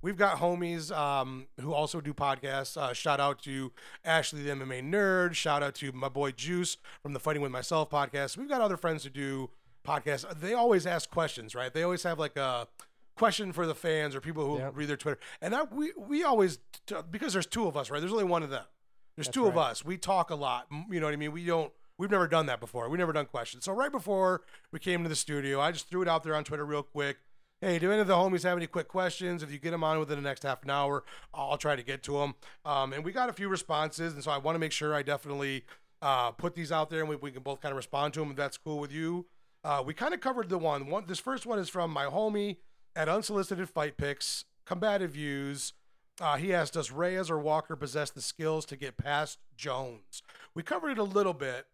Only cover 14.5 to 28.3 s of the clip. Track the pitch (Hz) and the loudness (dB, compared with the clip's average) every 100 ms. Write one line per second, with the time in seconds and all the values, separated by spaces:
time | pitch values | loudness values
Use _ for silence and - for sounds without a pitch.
14.5 | 147 131 135 147 143 156 139 - - 170 | 0 -2 -4 -4 -2 -2 -4 -8 -8 -2
15.5 | 240 302 233 311 359 208 294 330 240 190 | 0 -2 -2 -4 -4 -4 0 4 6 6
16.5 | 156 - - - 196 165 165 294 190 165 | 2 -12 -18 -8 -8 -6 -4 0 0 0
17.5 | 226 208 147 131 143 170 220 190 170 151 | 0 0 0 -2 -2 0 2 4 2 2
18.5 | 135 - _ _ - - - 139 262 226 | -6 -8 _ _ -20 -18 -8 -2 4 6
19.5 | 170 139 113 147 180 - 190 165 151 139 | 6 4 0 -6 -6 2 2 2 0 0
20.5 | 120 - 147 190 180 156 147 151 151 170 | -2 -4 -10 -4 -2 0 0 -4 -4 0
21.5 | 165 151 - - _ 190 196 170 165 151 | 2 0 -6 -20 _ 2 4 6 4 4
22.5 | 120 117 120 117 165 175 151 143 127 117 | -2 -4 -4 -2 0 2 2 0 -4 -6
23.5 | 127 - 202 277 285 175 196 185 185 - | -8 -4 0 0 -2 0 4 4 4 -2
24.5 | - - 165 - 175 170 156 - 147 139 | -20 -12 -6 0 0 0 -2 -2 -2 0
25.5 | 139 147 165 - 180 175 160 156 151 147 | 2 2 0 -4 -2 2 2 2 -2 -2
26.5 | 147 147 147 139 147 143 135 - - _ | -6 -2 -4 -4 -2 -2 -2 -12 -20 _
27.5 | _ 196 170 175 208 202 180 190 | _ 0 2 4 4 6 6 6